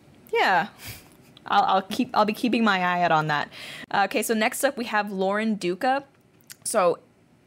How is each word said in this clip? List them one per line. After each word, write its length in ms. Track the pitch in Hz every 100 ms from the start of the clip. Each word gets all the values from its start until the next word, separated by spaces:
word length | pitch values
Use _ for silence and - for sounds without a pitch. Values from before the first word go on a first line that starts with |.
| - - -
yeah. 360 | 466 277 180 202 - - - - - - - -
I'll, 160 | 202
I'll 180 | 196 190
keep, 280 | 190 - 240 -
I'll 100 | 208
be 80 |
keeping 300 | 214 240 233
my 160 | 220 190
eye 220 | 180 175
out 100 | 175
on 160 | 156 156
that. 220 | 147 - - - - -
Uh, 120 | 202 196
okay, 180 | 285
so 100 | 220
next 300 | 220 226 -
up 140 | 277 277
we 80 | 226
have 260 | 214 208
Lauren 440 | 190 190 208 220 202
Duca. 500 | 180 180 262 - 277 _ _ _ - -
So 360 | - 220 175 - _ _ _ _